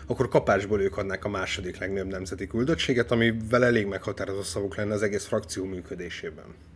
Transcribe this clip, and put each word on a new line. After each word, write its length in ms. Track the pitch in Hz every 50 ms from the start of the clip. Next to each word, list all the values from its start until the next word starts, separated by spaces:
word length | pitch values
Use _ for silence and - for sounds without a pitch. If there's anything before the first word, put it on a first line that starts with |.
| - -
akkor 200 | 123 - 127 120
kapásból 540 | - 147 - - 107 98 101 98 107 101
ők 160 | 98 98 - -
adnák 280 | 101 98 95 95 -
a 40 | 104
második 480 | 101 95 95 92 - - 87 90 87 -
legnagyobb 340 | 95 95 98 98 95 95
nemzeti 360 | 95 92 95 92 98 87 101 90
küldöttséget, 640 | - 113 123 139 165 156 - - 135 120 117 -
amivel 540 | 123 117 113 117 113 113 110 107 120 123 127
elég 200 | 123 120 113 104
meghatározó 560 | 101 98 95 - - 98 - 101 92 98 98
szavuk 340 | 101 - - 110 101 98 95
lenne 180 | - 104 104 107
az 80 | 104
egész 240 | 107 104 101 101 -
frakció 400 | - - 107 98 - - - 92
működésében. 880 | 95 95 90 87 - 98 87 90 87 - - - 85 80 80 - - - - - - -